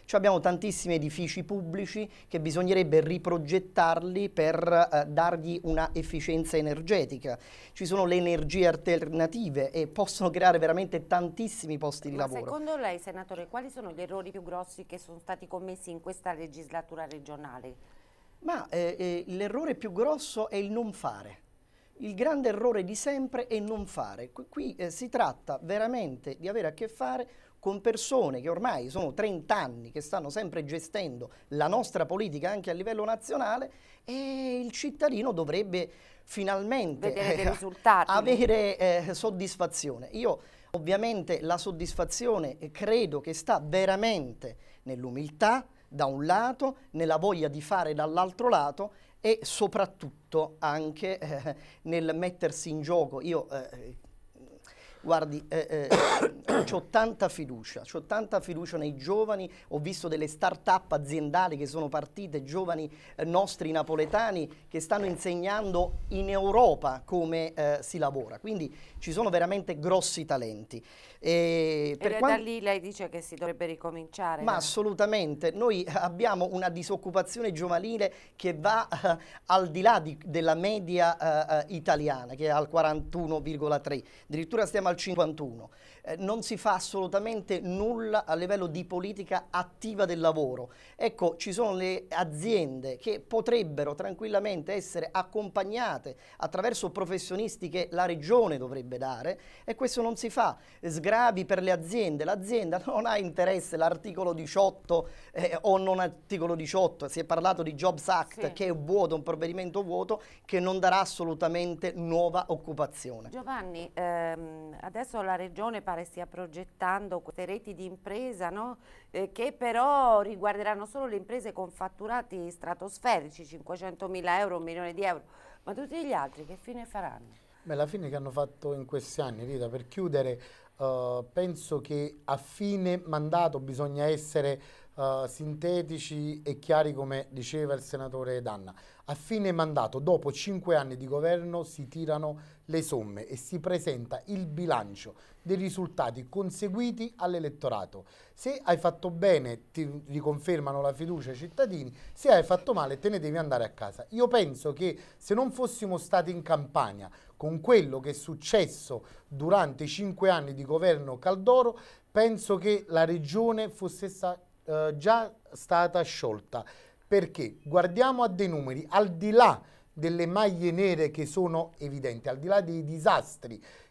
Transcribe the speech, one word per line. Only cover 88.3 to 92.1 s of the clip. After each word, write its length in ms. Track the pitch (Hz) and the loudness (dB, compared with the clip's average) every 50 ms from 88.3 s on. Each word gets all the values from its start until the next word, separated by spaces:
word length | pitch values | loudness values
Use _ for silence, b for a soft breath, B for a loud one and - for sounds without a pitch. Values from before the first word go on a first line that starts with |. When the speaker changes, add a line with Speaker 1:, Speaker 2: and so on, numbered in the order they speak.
| 160 | 0
Speaker 1:
livello 320 | 165 180 180 202 202 180 | 0 0 0 0 0 0
di 180 | 170 151 180 180 | -2 -4 -6 -6
politica 600 | - 185 180 180 202 208 196 190 - 185 180 - - | -4 -4 -4 -4 -4 -6 -10 -6 -4 -4 -4 -4 -2
attiva 540 | - 180 175 175 - - - 220 214 196 196 | -4 -4 -4 -4 -8 -10 -8 -6 -2 0 0
del 160 | 175 175 165 | 0 2 2
lavoro. 520 | 160 160 156 156 147 127 127 123 123 B B B B B B | 4 4 4 4 0 -2 -2 -6 -8 B B B B B B
Ecco, 420 | - 226 226 226 - 196 165 - | -2 -2 -2 0 2 0 0 0
ci 160 | - - 208 180 | 0 -4 -6 -2
sono 220 | 214 240 208 190 | 0 0 0 0
le 320 | 185 185 185 185 185 185 - | 0 -2 -2 -2 -4 -6 -4